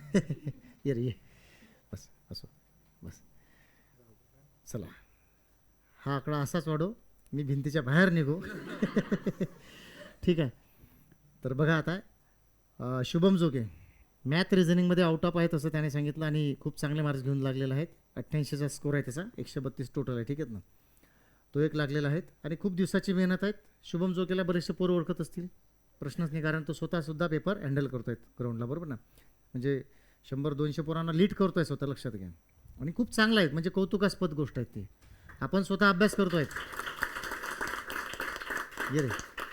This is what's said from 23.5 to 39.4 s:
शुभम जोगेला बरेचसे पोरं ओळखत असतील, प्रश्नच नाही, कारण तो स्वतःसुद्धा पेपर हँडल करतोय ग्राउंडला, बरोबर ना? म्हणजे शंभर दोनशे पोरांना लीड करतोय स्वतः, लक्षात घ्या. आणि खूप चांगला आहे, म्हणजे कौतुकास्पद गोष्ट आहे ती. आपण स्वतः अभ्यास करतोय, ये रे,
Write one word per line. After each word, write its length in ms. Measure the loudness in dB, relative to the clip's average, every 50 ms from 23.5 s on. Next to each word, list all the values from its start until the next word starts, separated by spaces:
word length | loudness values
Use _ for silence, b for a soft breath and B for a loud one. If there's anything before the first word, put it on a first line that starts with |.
| -4 -4 -12 -20 _ _ -12
शुभम 300 | -6 -2 0 0 0 2
जोगेला 300 | 0 0 0 0 0 0
बरेचसे 300 | 2 0 0 0 -2 -2
पोरं 200 | 0 2 2 4
ओळखत 280 | 2 2 0 -2 -4
असतील, 260 | -4 -6 -6 -10 -10 -10 -12 -18 _ _ _ _ _ _ _ -10
प्रश्नच 320 | -10 -8 -4 -4 -4 -4
नाही, 120 | -2 -2 -2
कारण 200 | 0 -2 -2 -4
तो 60 | -6 -6
स्वतःसुद्धा 540 | -6 -4 -4 -4 -4 -4 -4 -4 -2 -2
पेपर 300 | 0 0 0 0 0 -2
हँडल 300 | -2 -2 -2 0 0 0
करतोय 280 | -2 -4 -4 -4 -4 -6 -6 -8 -20 _ -6
ग्राउंडला, 260 | -6 -4 -4 -4 -4
बरोबर 220 | -4 -4 -6 -6
ना? 80 | -8 -10 -10 -12 b b b b b b _ _ _ -8
म्हणजे 300 | -2 0 0 0 -2 -4 b b b b b b b b -8
शंभर 240 | -6 -2 -2 -2 0
दोनशे 280 | 0 0 0 0 -2
पोरांना 300 | -2 -2 -2 -2 -2 0
लीड 220 | 6 6 6 6 6
करतोय 300 | 2 2 4 4 2 0
स्वतः, 220 | 0 0 -2 -2
लक्षात 260 | -4 -4 -4 -6 -8
घ्या. 180 | -8 -6 -10 -12 -14 -16 _ _ _ -20 -20 -20 -12 -8
आणि 100 | -6 -6 -2
खूप 160 | -2 -2 0
चांगला 280 | 2 2 4 6 6 4
आहे, 100 | 4 4
म्हणजे 200 | 2 0 -2 0
कौतुकास्पद 640 | 0 0 0 0 2 2 2 2 0 0 -2 -2 0
गोष्ट 260 | -2 -4 -4 -4 -6
आहे 60 | -6
ती. 220 | -6 -8 -12 -12 -12 -16 B B B B B B B -10 -8
आपण 200 | -4 0 0 0
स्वतः 280 | 2 2 2 6 6 6
अभ्यास 260 | 8 6 4 4 4
करतोय, 300 | 2 2 2 4 2 0 0 -4 -10 -10 -10 -10 -8 -8 -8 -6 -6 -6 -6 -6 -8 -8 -8 -8 -8 -8 -10 -8 -6 -6 -6 -6 -8 -8 -8 -8 -8 -8 -8 -8 -8 -8 -8 -8 -10 -8 -8 -8 -8 -8 -10 -6 -6 -4 0 0
ये 80 | 0
रे, 80 | 2 0 -2 -4 -8 -12 -10 -10